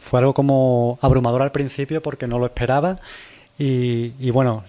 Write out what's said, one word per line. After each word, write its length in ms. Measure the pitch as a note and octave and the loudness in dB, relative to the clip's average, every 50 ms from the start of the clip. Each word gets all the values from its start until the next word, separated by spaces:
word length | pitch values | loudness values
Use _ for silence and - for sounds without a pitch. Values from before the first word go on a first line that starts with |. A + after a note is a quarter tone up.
fue 200 | - - - B2 | -8 0 2 2
algo 140 | B2+ C3+ C3 | 2 2 2
como 640 | C#3+ C#3 C#3 C#3 C3 C3 B2+ B2 A#2+ A#2+ A#2+ B2 - | 2 2 2 4 4 4 4 2 2 2 0 -2 0
abrumador 400 | C#3+ C3 C3 C3 B2 A#2 A#2+ B2+ | 2 2 4 4 2 0 0 0
al 100 | C3+ C#3 | 0 0
principio 500 | - C#3+ C#3 B2+ - C#3+ C#3 - D#3 D#3 | -2 -4 -4 -4 -4 -6 -6 -4 -4 -6
porque 240 | - D3+ C3+ - C3 | -6 -6 -8 -6 -6
no 120 | A#2+ A#2+ A#2+ | -4 -2 -2
lo 80 | B2 | -2
esperaba. 500 | A#2+ - - A#2+ A#2+ C3 C#3+ D#3 F#3 F#3 - - - - - - - - - - _ _ - | -2 -2 -4 -2 0 0 0 0 -2 -4 -6 -12 -20 -20 -20 -20 -20 -20 -20 -20 _ _ -4
Y, 540 | C#3+ C3+ C3 B2 B2 B2 A#2 A#2 A#2+ A#2 B2 C3+ | -2 0 0 0 0 0 -2 -2 -4 -6 -8 -6
y 120 | C3 B2 | -4 0
bueno, 340 | A#2 C3 C3 B2 A2 A2 F#2+ | 2 2 2 2 0 -4 -8